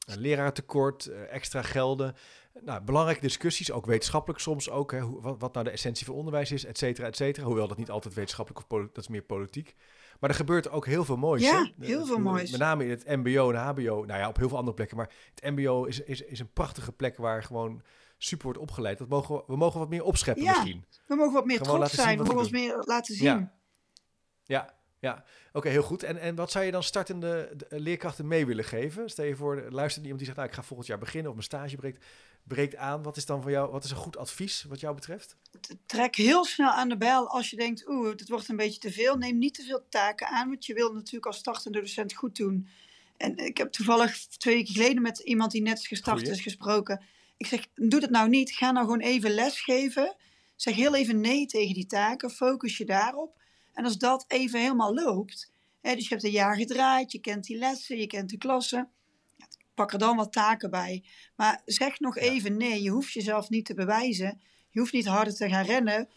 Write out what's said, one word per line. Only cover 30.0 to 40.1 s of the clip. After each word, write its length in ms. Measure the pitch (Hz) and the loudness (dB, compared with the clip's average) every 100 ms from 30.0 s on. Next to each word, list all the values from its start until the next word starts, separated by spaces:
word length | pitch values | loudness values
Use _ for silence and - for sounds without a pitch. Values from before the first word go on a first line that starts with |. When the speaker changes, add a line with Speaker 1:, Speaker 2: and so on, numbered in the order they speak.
Speaker 1:
iemand 140 | 143 135 | -8 -8
die 80 | 135 | -8
zegt, 100 | 131 | -8
"Nou, 100 | 131 | -8
ik 40 | |
ga 80 | - | -8
volgend 260 | - 123 120 | -12 -12 -8
jaar 100 | 104 | -8
beginnen 300 | 110 160 156 | -6 -8 -8
of 80 | 110 | -8
mijn 100 | - | -10
stage 280 | 143 143 139 | -8 -10 -8
breekt, 280 | 135 127 - - - _ | -10 -10 -20 -20 -20 _
breekt 340 | - 135 143 - | -8 -2 -2 -2
aan." 260 | 139 151 | -6 -6
Wat 140 | 151 147 | -8 -8
is 100 | 139 | -6
dan 160 | 139 | -4
voor 80 | 135 | 0
jou, 200 | 139 139 | 0 0
wat 140 | 135 | -4
is 60 | 139 | -8
een 60 | 139 | -8
goed 200 | 170 - | -10 -10
advies 480 | 123 - 196 - 143 | -10 -8 -6 -6 -8
wat 120 | 139 | -10
jou 140 | 151 | -8
betreft? 420 | 143 160 202 - - _ - | -8 -10 -14 -14 -20 _ -20
Speaker 2:
T-, 160 | - 180 - | -18 -18 -6
trek 280 | 226 247 - | 0 0 4
heel 280 | 220 349 | 6 6
snel 260 | 349 - 269 | 4 4 4
aan 180 | 240 247 | 4 2
de 80 | 214 | 2
bel 320 | 233 262 233 | 4 4 4
als 220 | 247 233 | -2 -4
je 60 | 226 | -2
denkt, 320 | 233 226 - | -2 -4 -4
"Oeh, 280 | 269 220 208 | -2 -2 -4
dit 120 | 202 | -4
wordt 200 | 226 - | -6 -4
een 80 | 214 | -2
beetje 240 | 214 208 | -2 -2
te 120 | 214 | -8
veel." 240 | 185 247 269 | 2 2 2
Neem 220 | 247 233 | 2 2
niet 160 | 277 | 0
te 80 | - | -2
veel 240 | 254 262 - | -6 -6 -2
taken 380 | 214 202 | 2 2